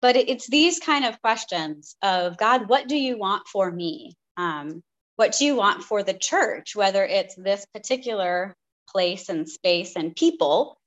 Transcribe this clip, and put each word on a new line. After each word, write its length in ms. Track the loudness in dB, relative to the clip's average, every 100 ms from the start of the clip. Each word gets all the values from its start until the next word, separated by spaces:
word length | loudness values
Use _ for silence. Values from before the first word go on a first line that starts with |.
But 140 | 4 4
it, 120 | 2
it's 180 | 0 0
these 300 | 4 4 2
kind 280 | 0 0 0
of 140 | -2
questions 760 | -2 -2 -2 -6 -6 -8 -14 -4
of, 340 | 0 0 0 0
"God, 320 | 2 2 2
what 180 | 0 2
do 80 | -2
you 220 | -2 -4
want 300 | -4 -4 -4
for 240 | -4 -2
me? 420 | -2 -8 -8 -16 -20 _ -8
Um, 460 | -6 -6 -10 -14 _ _ _ 0
what 160 | 0 2
do 80 | 0
you 100 | 2
want 260 | 2 0
for 220 | -2 -4
the 100 | -2
church?" 640 | -4 -2 0 0 -2 -10 -2
Whether 300 | 0 2 0
it's 300 | 0 -2 -6
this 300 | -4 -4 -4
particular 800 | -16 -4 -4 -2 -4 -2 -2 -4 -10 _ _ _
place 400 | -2 0 -2 -6
and 180 | -6 -6
space 480 | -4 0 0 -2 -6
and 180 | -6
people 640 | 2 2 4 2 2 0 -6